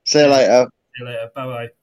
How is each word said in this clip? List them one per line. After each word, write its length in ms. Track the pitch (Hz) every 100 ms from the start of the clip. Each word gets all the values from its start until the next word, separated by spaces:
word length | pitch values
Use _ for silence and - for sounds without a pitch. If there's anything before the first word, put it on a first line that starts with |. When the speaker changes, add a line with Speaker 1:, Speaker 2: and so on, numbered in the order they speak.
Speaker 1:
See 160 | - 147
you 60 | 143
later. 420 | 139 107 123 123 _ _ -
Speaker 2:
See 60 |
you 40 | 123
later. 240 | 117 113
Bye-bye. 340 | 139 127 120 117 _